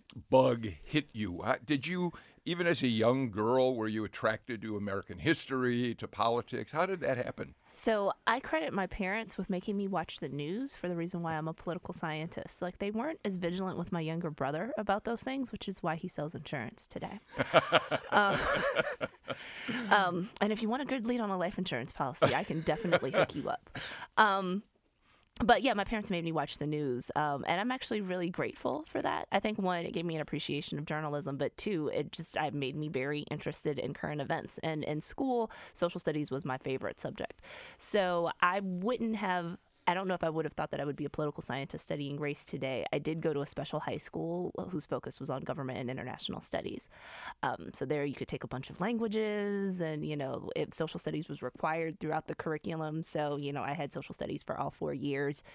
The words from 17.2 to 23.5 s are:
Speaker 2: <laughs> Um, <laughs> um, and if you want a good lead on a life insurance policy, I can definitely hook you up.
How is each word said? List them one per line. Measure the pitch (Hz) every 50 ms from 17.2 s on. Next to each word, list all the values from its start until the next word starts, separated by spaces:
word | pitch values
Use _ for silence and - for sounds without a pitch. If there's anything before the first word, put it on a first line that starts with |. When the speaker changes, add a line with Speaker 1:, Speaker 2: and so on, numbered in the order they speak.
| - - -
Speaker 2:
<laughs> | - - - - 165 - - 170 - - - 151 - - - -
Um, | 208 208 196 170 - - - 571 - - 554 508 - - - - - - - - -
<laughs> | - - 139 - - - - - - - 226 254 240 196
um, | 196 208 190 180 175 175 180 220 - -
and | - 214 214
if | 220 226
you | 214
want | 233 269 285
a |
good | 233 262 269 208
lead | 233 247 240
on | 220 202
a | 190 180
life | 170 180 - -
insurance | 185 - 147 117 123 - -
policy, | - 147 127 139 - - 139 127
I | 143 -
can | - 143 160
definitely | 156 - 151 151 - 180 170 165 - 131
hook | - 190 175 - -
you | - -
up. | -